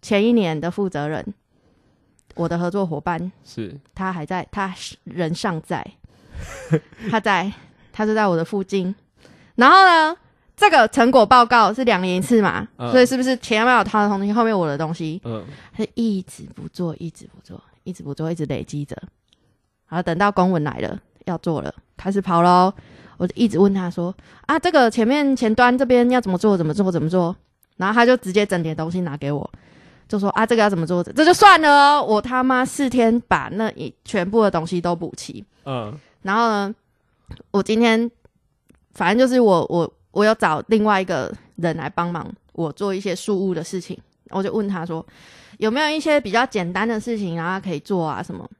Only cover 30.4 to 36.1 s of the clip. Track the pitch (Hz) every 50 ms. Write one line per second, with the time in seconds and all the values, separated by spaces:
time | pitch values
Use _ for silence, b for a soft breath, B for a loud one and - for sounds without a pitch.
30.4 | 226 220 240 226 214 208 196 170 165 156 180 175 175 - - 254 311 330 - -
31.4 | 339 403 370 330 311 302 285 285 285 285 294 294 247 - 220 208 - 247 254 254
32.4 | 254 262 262 254 254 - - - 285 254 233 247 233 226 226 240 - _ 190 156
33.4 | 131 113 165 196 226 214 - - - - - _ _ - - 202 175 185 202 226
34.4 | 220 196 - 170 156 165 185 175 170 175 175 165 175 151 - - - - - 104
35.4 | 101 _ _ _ _ 139 135 123 110 104 120 151 _ _